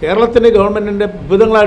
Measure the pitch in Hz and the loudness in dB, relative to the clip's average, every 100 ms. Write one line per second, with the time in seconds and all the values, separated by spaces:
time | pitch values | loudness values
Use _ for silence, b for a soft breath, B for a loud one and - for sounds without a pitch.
0 | 156 196 233 233 226 208 196 208 208 202 | -4 -2 0 2 2 2 0 -2 -6 -4
1 | 202 - - 196 220 220 | -6 -6 -4 0 2 2